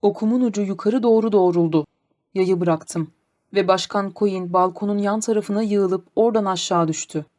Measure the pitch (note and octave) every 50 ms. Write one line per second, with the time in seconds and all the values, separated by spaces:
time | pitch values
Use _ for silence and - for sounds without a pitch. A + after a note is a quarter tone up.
0 | - G3+ G3+ - A3 A3 A#3+ B3+ B3+ A#3 G3 G#3 G3+ F#3+ G3 F3+ - G#3 A3 C4
1 | A3 A#3+ A3+ A3+ G#3+ A3+ G#3 G3+ F3+ F3+ E3+ F3 E3+ E3 D#3 D#3+ D3 _ _ _
2 | _ _ _ _ _ _ _ G3 F#3+ F#3 F#3+ F3 F3 E3+ E3 D#3 - - - E3+
3 | D#3+ - _ _ _ _ _ _ _ _ - G3+ F#3 F#3 F#3+ F#3 - - - G#3
4 | G3 G3 F#3 - G#3 G3+ F#3+ F#3 F3+ F3 F3 F#3 F3+ F#3 F3+ - G#3 G3+ G#3 G3+
5 | G3+ G3+ G#3 A3 G#3+ - A3 G#3 G#3 - G3+ G#3 A3+ G#3+ G#3 G3+ G3 F#3 F#3 F3+
6 | - _ _ - A3+ A#3 G#3+ A3 G3+ G3 F#3 F3 - - F#3 F3 E3 D#3+ D#3 -
7 | - _ - D#3 D3 _ _